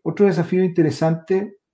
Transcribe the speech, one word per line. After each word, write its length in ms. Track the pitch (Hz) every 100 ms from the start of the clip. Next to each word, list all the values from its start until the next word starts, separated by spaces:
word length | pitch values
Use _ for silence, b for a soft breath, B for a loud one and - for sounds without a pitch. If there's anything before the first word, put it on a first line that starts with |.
otro 220 | 160 156 202
desafío 380 | 170 170 185
interesante, 960 | 185 175 151 131 160 165 - 190 208 - _